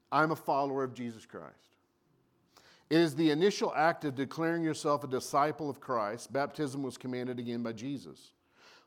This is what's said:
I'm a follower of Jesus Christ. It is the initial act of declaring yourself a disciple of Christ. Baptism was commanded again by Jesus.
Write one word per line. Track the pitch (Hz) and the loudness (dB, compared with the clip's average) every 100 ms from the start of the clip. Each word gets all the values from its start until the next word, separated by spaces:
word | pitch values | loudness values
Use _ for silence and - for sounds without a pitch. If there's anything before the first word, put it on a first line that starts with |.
| - | -2
I'm | 139 160 | 2 2
a | 156 | 0
follower | - 139 139 135 131 | -2 0 0 -2 -4
of | |
Jesus | 117 120 110 - | -6 -10 -10 -14
Christ. | 95 69 - _ _ _ _ _ _ _ _ _ - - _ - | -16 -16 -20 _ _ _ _ _ _ _ _ _ -20 -20 _ 2
It | 160 | 4
is | 165 135 | 6 6
the | 160 | 4
initial | 147 202 - 196 131 | 6 4 4 0 4
act | 160 165 151 | 4 4 -2
of | 127 | -2
declaring | 131 156 165 170 | -4 -2 0 0
yourself | 160 143 151 147 | -2 0 0 0
a | 135 | 0
disciple | 127 - 143 151 147 147 | -4 0 2 2 0 -6
of | 131 | -6
Christ. | - 120 104 120 - | -2 -2 0 -4 -4
Baptism | 135 143 151 143 139 | -2 -2 -2 -4 -4
was | 131 - | -6 -6
commanded | 131 123 123 123 | -6 -4 -4 -6
again | 120 120 | -4 -4
by | 117 | -4
Jesus. | 110 135 135 85 65 - _ _ _ - - | -6 -8 -8 -10 -18 -20 _ _ _ -20 -20